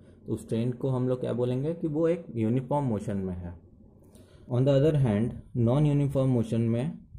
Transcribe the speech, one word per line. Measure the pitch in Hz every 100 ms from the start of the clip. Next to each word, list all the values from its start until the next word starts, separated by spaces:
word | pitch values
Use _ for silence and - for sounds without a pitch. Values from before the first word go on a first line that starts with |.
| - - -
तो |
उस | 113 -
ट्रेन | 113 123
को | 120 135
हम | 127 127
लोग | 127
क्या | 117
बोलेंगे | 117 123 127 147
कि | 170 160
वो | 147 165
एक | 175 - 113
uniform | 110 127 - 143 135
motion | 104 - 98
में | 95
है। | 87 87 87 - - - - - - - - -
On | 120
the | 135 135
other | 156 147 127
hand, | 101 127 - - 123 117
non-uniform | 143 151 143 139 139 131 120
motion | 113 117
में | 117 117 151 - -